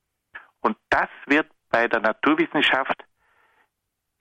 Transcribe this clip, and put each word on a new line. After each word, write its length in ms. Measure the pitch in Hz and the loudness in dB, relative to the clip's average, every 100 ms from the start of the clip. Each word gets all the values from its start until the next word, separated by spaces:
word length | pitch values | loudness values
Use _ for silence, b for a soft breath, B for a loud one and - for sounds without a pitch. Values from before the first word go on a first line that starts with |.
| _ _ _ B B B | _ _ _ B B B
Und 160 | 117 - - | -4 -4 -4
das 200 | 139 185 - - | -2 -4 -6 0
wird 260 | 147 - _ - | 0 0 _ -2
bei 180 | 117 117 | 0 2
der 140 | 113 | 0
Naturwissenschaft, 1040 | 110 - 143 156 160 151 - 131 135 - - _ _ _ _ _ _ _ _ _ _ - | -2 0 0 0 0 0 0 0 -2 -6 -10 _ _ _ _ _ _ _ _ _ _ -2